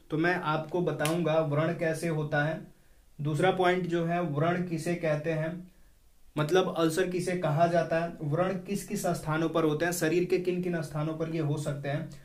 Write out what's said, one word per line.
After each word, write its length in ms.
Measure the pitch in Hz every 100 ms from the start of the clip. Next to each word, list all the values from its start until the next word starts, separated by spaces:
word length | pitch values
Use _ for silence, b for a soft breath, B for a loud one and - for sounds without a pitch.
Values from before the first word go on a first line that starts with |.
| -
तो 80 | 156
मैं 160 | 175
आपको 460 | 180 151 156 156 180
बताऊंगा 600 | 160 143 160 170 156 156
व्रण 340 | 151 143 165 160
कैसे 300 | 160 151 170
होता 360 | 156 151 147
है। 160 | 147 160 - b b b b -
दूसरा 300 | 147 151 185
point 360 | 185 180 180 170
जो 180 | 170
है 180 | 165 175
व्रण 400 | 170 143 170 180
किसे 320 | 175 160 170
कहते 360 | 175 160 147 165
हैं, 420 | 156 160 175 - b b b - - - 147
मतलब 360 | 147 185 180 165
अल्सर 300 | 165 156 180
किसे 280 | 180 180 180
कहा 300 | 156 147 170
जाता 380 | 170 160 165
है, 80 | 170 -
व्रण 260 | 147 156 185
किस 400 | 190 190 196 -
किस 180 | 202 175
स्थानों 420 | 170 160 156 165
पर 160 | 165
होते 200 | 160 147
हैं, 80 | 170
शरीर 320 | 170 160 175
के 140 | 175 185
किन 240 | 180 180
किन 200 | 180 170
स्थानों 320 | 143 151 156
पर 140 | 160 160
ये 120 | 165
हो 160 | 143 147
सकते 320 | - 139 143
हैं, 220 | 147 - B